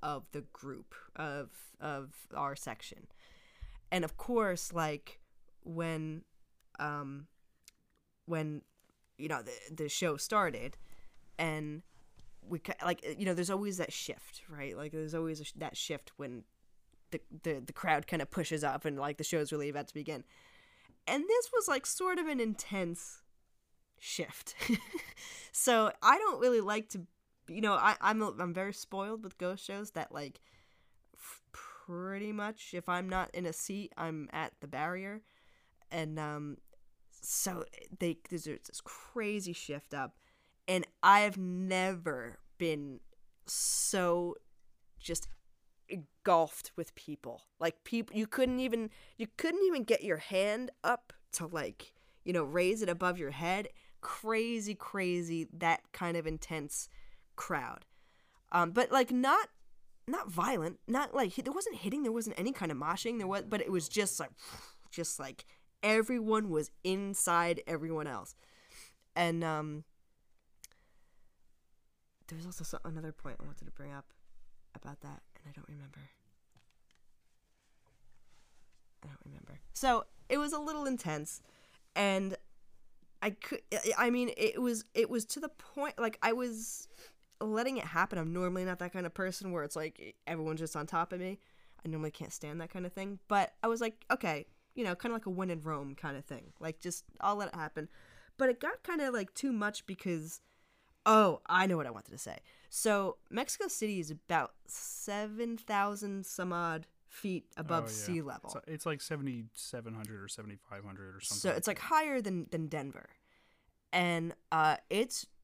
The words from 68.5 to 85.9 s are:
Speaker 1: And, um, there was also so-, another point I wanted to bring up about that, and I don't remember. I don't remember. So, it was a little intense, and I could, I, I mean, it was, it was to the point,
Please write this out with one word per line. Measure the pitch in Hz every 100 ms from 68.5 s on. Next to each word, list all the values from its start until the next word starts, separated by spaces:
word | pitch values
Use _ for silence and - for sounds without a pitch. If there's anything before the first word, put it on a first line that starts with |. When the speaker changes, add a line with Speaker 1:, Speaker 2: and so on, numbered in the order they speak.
| - - - - _ _ -
Speaker 1:
And, | 170 165
um, | 165 156 151 151 - - _ _ _ _ _ _ - _ _ - - - - _ - _ _ _ _ _ _ _ -
there | 160
was | 175
also | 180
so-, | 165 - -
another | 160 156
point | 147 - 117
I | 151
wanted | 143 147
to |
bring | - 143
up | 139 - - - - - - - 151
about | 143 143
that, | 143 143 - -
and | 147
I |
don't | 143 -
remember. | 147 139 139 139 _ _ _ _ - - _ _ _ - - _ _ _ _ _ _ _ _ - - - - - - - - - -
I | 147
don't | 139 147
remember. | 143 - - -
So, | - 262 233 - - -
it | 277
was | 294
a | 302
little | 302 302 277
intense, | 247 170 151 151 - - - - - - -
and | 202 190 190 190 - - - - - - - -
I | 208
could, | 202 - - -
I, | 208 214 - 240
I |
mean, | 247 247 -
it | - -
was, | 247 226 -
it | - 226
was | 247 -
to | -
the | 302
point, | - - - 285